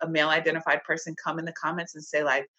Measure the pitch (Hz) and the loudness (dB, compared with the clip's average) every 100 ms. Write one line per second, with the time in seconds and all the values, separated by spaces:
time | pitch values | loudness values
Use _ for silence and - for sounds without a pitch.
0 | 165 160 151 160 160 160 160 151 - 160 | 0 2 4 4 2 0 2 0 2 -4
1 | 170 160 165 160 165 - 156 170 175 156 | -4 -6 -4 -4 -6 -4 -4 -4 -6 -10
2 | 151 151 147 135 139 | -4 0 2 2 0